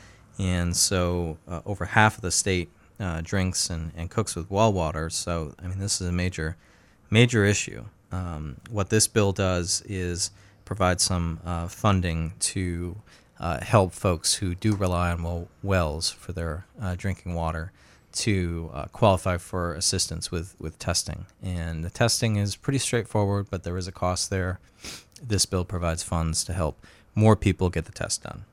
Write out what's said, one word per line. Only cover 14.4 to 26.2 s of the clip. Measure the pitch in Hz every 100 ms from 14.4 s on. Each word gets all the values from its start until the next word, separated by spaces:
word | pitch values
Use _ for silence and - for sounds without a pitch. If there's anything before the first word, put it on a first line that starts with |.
| 95
do | 87 110
rely | 101 92 87 87
on | 85
well, | 85 85 85 -
wells | 98 95 80 76 -
for | - -
their, | 85 82 78 - -
uh, | 98
drinking | 87 98 87 90
water | 85 82 80 92 _ - - _
to, | - 113 95 87 85 85
uh, | 67 -
qualify | - 107 92 95 87
for | - 92 87
assistance | 78 - 95 - - -
with, | 85 87 -
with | 85 -
testing. | - - - 80 90 _
And | 95 87 82 80
the | 85
testing | - 117 - 113 104
is | 101
pretty | - - 135
straightforward, | - 117 101 107 101 101 98
but | 92
there | 85 90
is | 92
a |
cost | - 90 90 -
there. | 95 92 92 - _ - - - -
This | 123 98 -
bill | 92
provides | 87 90 85 82
funds | - 85